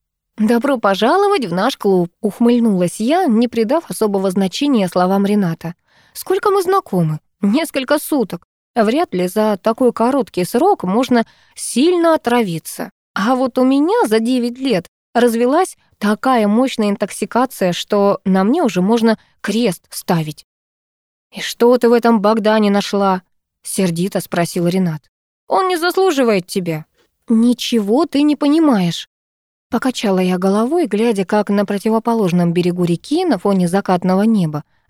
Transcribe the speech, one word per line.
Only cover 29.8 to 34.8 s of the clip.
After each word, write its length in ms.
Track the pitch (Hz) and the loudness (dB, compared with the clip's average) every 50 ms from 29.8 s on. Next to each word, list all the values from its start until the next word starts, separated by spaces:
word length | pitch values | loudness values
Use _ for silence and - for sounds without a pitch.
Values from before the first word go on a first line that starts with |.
| - 262 - - - 202 190 185 | -2 -2 -4 -2 -2 0 0 0
я 180 | 185 185 185 | 0 0 0
головой, 500 | 180 190 190 196 214 226 254 330 359 320 | 0 0 0 0 0 0 0 0 0 0
глядя, 380 | 190 214 202 226 240 214 196 185 | 0 0 0 0 0 0 -2 -2
как 240 | - 214 208 202 - | 0 0 -2 0 0
на 160 | 202 208 202 | 0 0 0
противоположном 880 | - 202 196 - 220 220 220 - 240 233 226 202 170 170 180 175 170 | -2 -4 -4 -2 -2 -2 0 0 0 0 0 0 2 2 2 2 2
берегу 320 | 165 180 170 180 180 180 175 | 0 0 0 0 0 0 0
реки 400 | 170 170 - - - 294 349 370 | -2 -2 -4 -4 -4 -2 -2 0
на 140 | 339 226 175 | 0 -2 0
фоне 300 | - 202 196 185 180 170 | 0 0 0 2 0 0
закатного 540 | 180 196 - - 185 175 - 180 185 190 | 0 -2 0 0 0 0 0 0 0 2
неба 420 | 208 226 226 202 170 151 151 147 - _ _ _ | 2 2 2 0 0 -2 -4 -8 -10 _ _ _